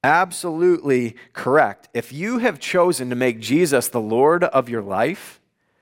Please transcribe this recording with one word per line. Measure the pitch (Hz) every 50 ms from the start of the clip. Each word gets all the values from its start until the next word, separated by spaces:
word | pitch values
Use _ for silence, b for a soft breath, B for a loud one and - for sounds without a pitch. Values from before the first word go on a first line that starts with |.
| -
Absolutely | 135 156 170 190 180 175 - - 175 156 160 180 180 175 160 - 143 131 127 120 113 - B B B B
correct. | - - 127 135 156 135 104 98 _ _ _ -
If | 120 - - 127
you | 147 180 220 247
have | 240 233 240 175 131
chosen | - - - 180 175 180 175 - 127 123
to | 123
make | 123 127 127 117 113
Jesus | 110 107 131 165 180 151 139 123 - -
the | - 120
Lord | 107 107 110 120 135 156 170 175 180
of | - - 135 123 120
your | 117 113 101
life, | 98 98 98 117 147 - - - - - _ _ _ _ _ _ _ _ _